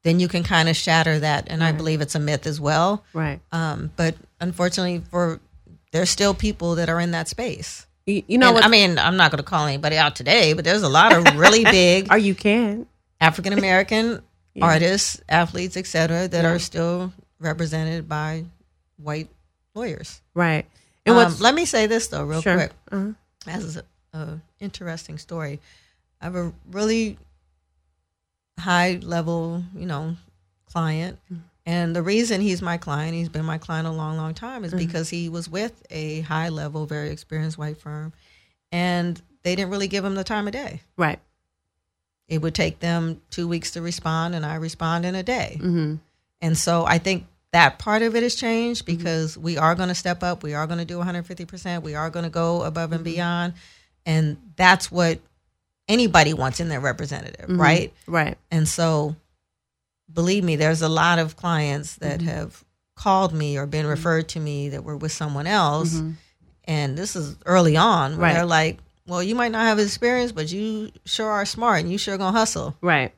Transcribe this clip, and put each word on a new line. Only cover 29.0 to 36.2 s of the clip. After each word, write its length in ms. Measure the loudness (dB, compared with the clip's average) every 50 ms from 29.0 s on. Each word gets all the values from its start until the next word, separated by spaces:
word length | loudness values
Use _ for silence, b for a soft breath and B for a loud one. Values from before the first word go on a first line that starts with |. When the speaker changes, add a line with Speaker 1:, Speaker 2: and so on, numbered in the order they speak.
Speaker 1:
level, 600 | -6 -4 -4 -2 -2 -2 -4 -4 -4 -4 -6 -8 -8 -10 -12
you 100 | -10 -8
know, 300 | -8 -6 -6 -6 -8 -8 -10 _ _ _ _ _ _ _ _ _ _
client. 460 | -4 -2 -2 -2 -2 -4 -6 -8 -10 -16 _
Speaker 2:
Mm-hmm. 160 | _ -16 -16 -16 _ _ _ _
Speaker 1:
And 300 | -4 -2 -2 -2 -2 -2
the 60 | -2
reason 400 | -2 0 0 0 2 0 0 0
he's 200 | 0 0 -2 -2
my 160 | -4 -4 -6
client, 360 | -6 -6 -6 -4 -4 -4 -4 -4
he's 160 | -4 -6 -6
been 160 | -6 -6 -6
my 120 | -4 -6
client 300 | -8 -8 -6 -6 -4 -4
a 40 | -4
long, 260 | -6 -6 -6 -6 -6
long 160 | -6 -6 -8 -8
time, 300 | -10 -12 -12 -12 -10 -10
is 80 | -6
Speaker 2:
Mm-hmm. 140 | -4 -4 -4
Speaker 1:
because 240 | -4 -4 -6 -6 -6
he 200 | -6 -8 -8 -6
was 180 | -8 -10 -10
with 260 | -8 -6 -6 -6 -6 -10 _ _ _
a 320 | -12 -10 -8 -8 -8 -8